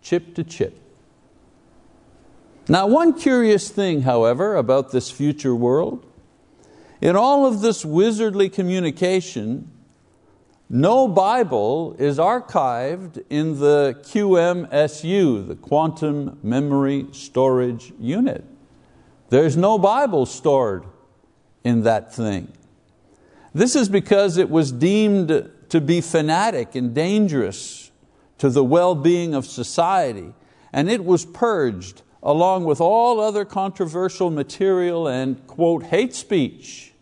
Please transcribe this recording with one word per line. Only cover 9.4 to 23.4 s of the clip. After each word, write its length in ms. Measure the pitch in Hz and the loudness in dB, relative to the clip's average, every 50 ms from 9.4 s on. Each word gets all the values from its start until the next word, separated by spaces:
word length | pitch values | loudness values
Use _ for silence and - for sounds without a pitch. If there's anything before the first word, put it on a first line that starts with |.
| 104 107 117 147 - - - _ _ _ _ _ _ _ _ _ _ _ _ _ _ _ _ _ _ _ | -6 -6 -6 -8 -8 -14 -20 _ _ _ _ _ _ _ _ _ _ _ _ _ _ _ _ _ _ _
no 400 | - 120 139 180 226 262 269 247 | 0 2 2 4 4 4 2 2
Bible 880 | 180 190 190 196 226 254 240 170 135 113 104 107 131 156 170 143 - - | 2 2 2 2 2 0 0 0 0 -2 0 0 -2 -2 -4 -6 -6 -2
is 200 | 135 147 143 135 | -2 -2 0 0
archived 1040 | 160 185 226 254 233 - - 190 147 131 120 117 123 139 160 180 190 175 160 127 127 _ | 0 0 0 -2 -4 -4 -2 -2 0 0 -2 -4 -4 -6 -8 -8 -12 -14 -16 -16 -14 _
in 280 | 147 147 151 160 156 139 | -4 -4 -4 -4 -4 0
the 400 | 143 147 147 147 143 139 120 - - | 2 4 4 4 4 0 -2 -6 -14
Q 320 | - - 220 208 202 185 | -6 -4 -2 2 4 4
M 320 | 175 170 175 180 180 170 - | 4 4 2 0 -2 -6 -4
S 320 | - 147 151 151 151 - - | 0 0 0 0 -2 -8 -6
U, 400 | 160 185 202 190 156 123 104 95 | -2 0 2 2 2 2 0 -4
the 140 | 80 82 | -8 -12
Quantum 800 | 87 - - 147 147 160 160 160 160 156 151 147 147 143 - - - - | -14 -6 -2 0 0 0 0 -2 -4 -4 -4 -4 -4 -6 -8 -12 -8 -6
Memory 640 | 104 117 131 143 147 139 139 139 135 139 139 135 135 - | -2 -2 -2 0 0 0 0 0 0 -2 -4 -6 -10 -14
Storage 800 | - - - _ 127 131 131 131 127 127 123 120 117 - - - - | -20 -20 -6 _ 0 2 2 2 2 0 -2 -4 -8 -12 -18 -18 -10
Unit. 460 | 110 117 147 202 247 277 - - - - - _ _ _ _ _ _ _ _ _ _ _ _ _ _ _ | -6 -4 -2 0 -2 -2 -2 -6 -12 -18 -20 _ _ _ _ _ _ _ _ _ _ _ _ _ _ _
There's 260 | - 131 156 160 131 | 2 4 4 4 2
no 220 | 156 180 202 220 214 | 2 2 2 2 2
Bible 480 | 180 196 214 254 294 269 190 151 127 | 2 2 2 2 0 0 0 0 -2
stored 580 | 120 - - - 156 143 135 127 110 98 90 82 92 - _ _ _ _ _ _ _ _ _ _ _ _ _ _ | -2 -6 -4 -2 0 2 2 2 0 -4 -6 -10 -14 -20 _ _ _ _ _ _ _ _ _ _ _ _ _ _
in 200 | 123 120 117 107 | 0 0 2 2
that 300 | 113 113 107 - - - | 2 2 0 -2 -8 -8
thing. 380 | - 117 110 101 92 82 - - _ _ _ _ _ _ _ _ _ _ _ _ _ _ _ _ - | -6 -4 -4 -4 -4 -8 -10 -18 _ _ _ _ _ _ _ _ _ _ _ _ _ _ _ _ -20